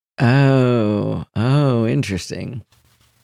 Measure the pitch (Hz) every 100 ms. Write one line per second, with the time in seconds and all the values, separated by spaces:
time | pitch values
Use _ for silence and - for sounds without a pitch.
0 | _ - 120 139 139 135 123 120 107 104
1 | 104 104 - 98 120 143 139 117 113 139
2 | 101 92 - 95 95 123 - _ _ _
3 | _ _